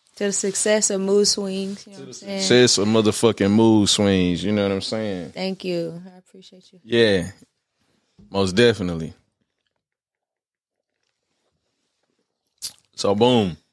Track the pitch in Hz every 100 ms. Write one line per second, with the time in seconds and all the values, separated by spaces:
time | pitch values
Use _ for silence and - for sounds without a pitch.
0 | _ - 202 202 202 190 214 214 208 196
1 | 190 202 202 - 196 190 196 202 - -
2 | 135 - - - - 123 123 - 104 113
3 | 107 - 117 104 101 107 113 110 101 -
4 | 101 95 90 85 92 107 101 98 - 110
5 | 107 92 82 - 190 190 185 175 165 170
6 | 185 180 _ 190 - 185 _ 180 110 117
7 | 113 98 90 - _ _ _ _ _ _
8 | _ _ - 98 95 92 120 104 90 85
9 | 80 - _ _ _ _ _ _ _ _
10 | _ _ _ _ _ _ _ _ _ _
11 | _ _ _ _ _ _ _ _ _ _
12 | _ _ _ _ _ _ - - _ -
13 | 101 101 120 123 98 78 _